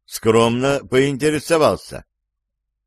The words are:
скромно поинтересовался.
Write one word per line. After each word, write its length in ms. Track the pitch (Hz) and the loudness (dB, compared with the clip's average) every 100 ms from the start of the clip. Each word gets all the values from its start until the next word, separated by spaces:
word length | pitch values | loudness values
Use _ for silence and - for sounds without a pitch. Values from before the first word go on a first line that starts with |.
| - | -18
скромно 720 | - 113 113 117 120 135 139 | -6 2 2 2 0 -2 -4
поинтересовался. 1200 | 101 127 139 135 147 151 - 165 135 90 - 65 - _ _ _ _ _ _ _ | -2 0 0 0 -2 -2 -2 2 2 0 -8 -18 -20 _ _ _ _ _ _ _